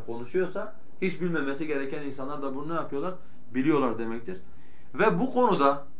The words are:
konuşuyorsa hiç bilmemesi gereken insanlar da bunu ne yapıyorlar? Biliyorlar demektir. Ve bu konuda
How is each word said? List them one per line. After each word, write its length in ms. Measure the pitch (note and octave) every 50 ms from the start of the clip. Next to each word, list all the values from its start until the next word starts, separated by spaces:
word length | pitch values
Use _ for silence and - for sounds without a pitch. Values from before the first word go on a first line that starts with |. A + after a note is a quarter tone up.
| -
konuşuyorsa 680 | - A#2 A#2 B2 - - F#3 F#3 E3+ - G3 G#3+ - - - - - - -
hiç 200 | F#3 F#3 - D3
bilmemesi 460 | F3 F3 E3 D#3 C#3 C#3 C#3 C#3 D#3+
gereken 340 | D3+ D3 C#3 C3+ C3+ D#3 D3+
insanlar 400 | D3 C#3 B2+ C3 C3 C#3 D3 C#3+
da 140 | C#3 C3+ C3
bunu 140 | C#3 D3 D#3
ne 40 | E3+
yapıyorlar? 400 | D#3+ C#3+ - C#3 C#3 D#3 F3+ F3+ - - - - - - - A#2
Biliyorlar 440 | B2+ C3+ D#3 D#3 C#3 C3 A#2+ A2 A2
demektir. 380 | A2+ A2+ A2+ A#2 - - - - - - - - - - - - - - -
Ve 260 | C3 G3 A3 F3+ E3+
bu 140 | B3 B3+ B3+
konuda 520 | B3 B3 A3+ F#3 C#3+ C#3 C#3 C#3 - - - -